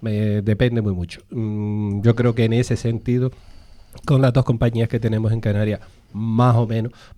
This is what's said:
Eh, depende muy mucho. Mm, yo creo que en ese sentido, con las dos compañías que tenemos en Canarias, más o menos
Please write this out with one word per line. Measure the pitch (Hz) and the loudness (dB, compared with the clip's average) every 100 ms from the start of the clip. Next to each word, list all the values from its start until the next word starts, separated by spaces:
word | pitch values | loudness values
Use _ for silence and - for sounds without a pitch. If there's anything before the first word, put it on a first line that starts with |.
| 113 | -4
Eh, | 104 107 104 | -2 0 0
depende | 104 101 123 117 | 0 2 2 2
muy | 104 | 0
mucho. | 90 85 - - | -2 -6 -10 -12
Mm, | 131 110 107 104 104 104 101 | -6 -4 -4 -4 -2 -2 0
yo | 117 | 2
creo | 113 120 113 | 4 2 2
que | |
en | 113 | 2
ese | 113 123 120 | 2 0 -2
sentido, | 117 117 120 123 127 - - - - - - - - | -2 -4 -2 -2 -2 -6 -20 -20 -20 -20 -20 -12 0
con | 135 | 2
las | 131 | 4
dos | 123 | 2
compañías | 127 117 120 113 113 | 0 0 0 0 -2
que | 117 | 0
tenemos | 110 110 107 | -2 0 0
en | 110 | 0
Canarias, | 107 101 107 101 - - _ | 0 0 0 -2 -8 -20 _
más | 101 113 113 123 | -6 -2 2 4
o | 117 110 | 4 2
menos | 113 117 - - | -2 -4 -8 -20